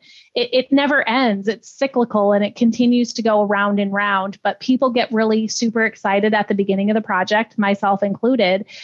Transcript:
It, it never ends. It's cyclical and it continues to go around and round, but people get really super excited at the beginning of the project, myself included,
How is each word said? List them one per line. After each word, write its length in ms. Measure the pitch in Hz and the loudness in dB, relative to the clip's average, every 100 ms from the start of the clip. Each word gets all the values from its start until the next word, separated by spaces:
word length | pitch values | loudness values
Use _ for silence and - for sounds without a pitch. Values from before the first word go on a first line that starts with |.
| - - _ | -12 -20 _
It, 160 | - 240 | -6 -2
it 180 | 254 262 | -2 2
never 340 | 277 285 285 - | 2 2 0 0
ends. 400 | 240 262 202 196 | 0 0 0 -4
It's 200 | 202 - | -6 -10
cyclical 640 | - 269 262 233 214 202 | -6 -2 0 0 2 2
and 100 | 202 208 | 2 0
it 100 | - | 0
continues 560 | 233 226 240 240 233 | 0 2 2 2 0
to 80 | - | -2
go 200 | 220 214 | 0 2
around 380 | 202 202 202 202 | 2 0 0 0
and 100 | 202 | -2
round, 480 | 196 208 196 190 196 | -2 0 -2 -2 -4
but 200 | 208 - | -6 -4
people 300 | - 254 262 | -2 0 2
get 200 | 240 - | 0 0
really 380 | 220 220 220 220 | 0 0 0 -2
super 340 | - 233 226 | -4 -2 0
excited 500 | 220 - 208 196 214 | -2 -2 -2 0 2
at 140 | 208 202 | 0 0
the 80 | 202 | -2
beginning 340 | 202 190 202 | 0 0 0
of 60 | 214 | -2
the 60 | |
project, 560 | 220 185 185 214 226 - | -2 -4 0 -2 -2 -2
myself 440 | 202 202 202 196 | -2 0 0 0
included, 640 | 202 196 226 262 185 190 - - | -2 -2 0 2 2 0 -4 -16